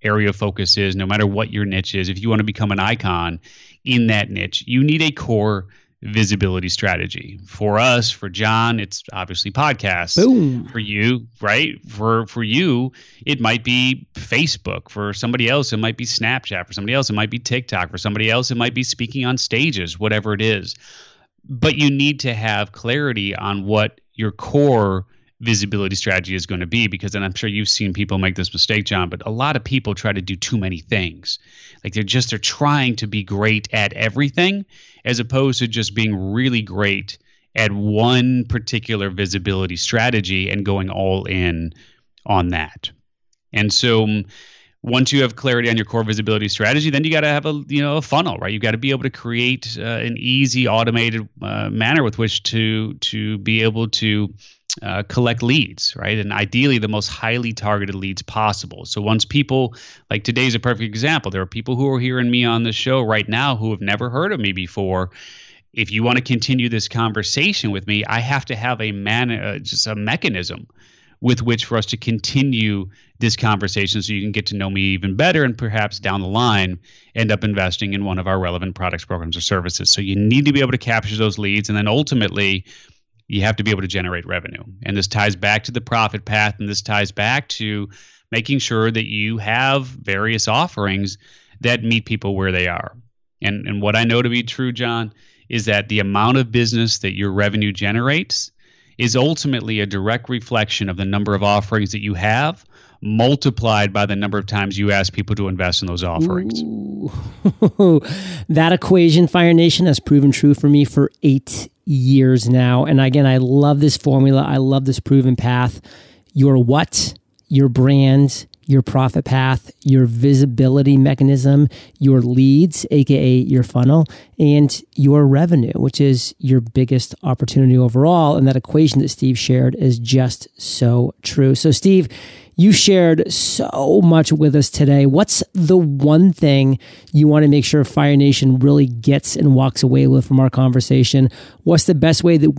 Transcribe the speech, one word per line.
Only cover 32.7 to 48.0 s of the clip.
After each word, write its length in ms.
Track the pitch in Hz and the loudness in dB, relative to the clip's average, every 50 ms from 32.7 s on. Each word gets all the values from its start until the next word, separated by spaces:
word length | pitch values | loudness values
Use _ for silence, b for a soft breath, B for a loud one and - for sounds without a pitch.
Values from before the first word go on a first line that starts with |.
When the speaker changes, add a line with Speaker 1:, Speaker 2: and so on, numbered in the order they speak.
| 147 143 131 123 117 | 0 0 0 -2 -4
Speaker 1:
to 120 | 113 110 104 | -4 -6 -8
be 140 | 98 107 | -6 -8
great 460 | 95 - 101 98 104 110 110 107 - - - | -8 -6 -4 -2 0 0 0 0 -2 -4 -4
at 200 | 110 104 101 - | -2 -2 -2 -4
everything 720 | 104 110 110 104 135 147 139 135 - 175 190 196 202 196 b b b b b b b b | -4 -4 -4 -2 -2 -2 -2 -2 -2 -2 -2 -2 -4 -8 b b b b b b b b
as 160 | 123 123 117 | -6 -4 -4
opposed 400 | 120 117 127 135 135 135 123 - | -4 -4 -2 0 0 0 0 -2
to 80 | 123 113 | -4 -4
just 260 | 110 113 107 - 101 | -4 -4 -6 -4 -4
being 220 | 113 113 110 107 | -2 -2 -2 -2
really 460 | 95 95 95 101 117 127 135 123 113 | -4 -4 -4 -4 -4 -2 -2 -2 -4
great 580 | 107 98 92 95 104 101 98 98 98 101 - - _ _ _ _ _ _ - | -4 -6 -6 -4 -2 -2 -2 -4 -6 -12 -16 -20 _ _ _ _ _ _ -4
at 180 | 110 110 104 | -2 -2 -2
one 760 | 101 101 101 107 104 107 113 120 127 127 123 127 127 123 123 | -2 -2 -2 -2 0 2 2 2 2 2 2 2 0 0 -2
particular 640 | 120 - 117 113 - - 110 113 - 113 104 98 98 | -2 -4 -6 -6 -6 -8 -8 -6 -6 -6 -4 -4 -6
visibility 640 | 90 95 101 90 95 98 90 104 98 95 95 85 90 | -4 -4 -6 -4 -4 -4 -4 -4 -2 -2 -4 -4 -6
strategy 760 | 85 - - - 117 113 123 120 110 95 92 95 92 92 98 | -6 -6 -4 -2 0 0 0 0 -2 -2 -2 -4 -4 -4 -4
and 160 | 98 101 98 | -4 -4 -4
going 240 | 101 98 98 95 92 | -2 -2 -2 -4 -6
all 360 | 90 92 98 95 95 95 92 | -6 -4 -2 -2 -2 -2 -4
in 480 | 92 92 92 90 87 85 82 82 82 80 b b b b b b b b _ - | -4 -4 -2 -2 -2 -2 -4 -6 -8 -10 b b b b b b b b _ -6
on 220 | - 104 92 90 90 | -2 -2 0 0 -2
that. 400 | 87 82 78 78 - - - - - _ _ _ _ _ _ _ _ _ _ _ - | -4 -6 -6 -8 -12 -16 -18 -18 -18 _ _ _ _ _ _ _ _ _ _ _ -4
And 180 | 107 104 107 | -2 -2 0
so, 360 | - - - 123 117 110 110 107 | 0 0 0 2 2 2 2 0
mm, 180 | 107 107 95 95 b b b b b b b b b b | -2 -4 -6 -8 b b b b b b b b b b
once 300 | - 120 120 127 131 - | -8 -4 0 0 0 2
you 100 | 139 139 | 2 0
have 140 | 135 120 113 | 0 0 -2
clarity 340 | 120 - 135 123 120 120 117 | -4 -4 -2 0 0 0 0
on 60 | 113 | 0
your 100 | 113 104 | 0 -2
core 180 | - - 117 113 | -2 -2 -4 -2
visibility 440 | 110 107 104 110 107 110 107 104 101 | -2 -2 -4 -2 -2 -2 -2 -2 -4
strategy, 420 | - - 110 107 131 151 151 160 | -4 -2 0 0 0 0 0 -2
then 140 | 139 139 156 | -2 -2 -2
you 80 | 160 | 0
gotta 160 | 160 156 151 147 | 0 0 0 0
have 180 | 147 147 - | -2 -2 -2
a, 160 | 156 151 147 143 - | -4 -6 -8 -8 -6
you 140 | 139 143 | -4 -4
know, 160 | 143 147 147 | -2 -2 -2
a 40 | 156 | -4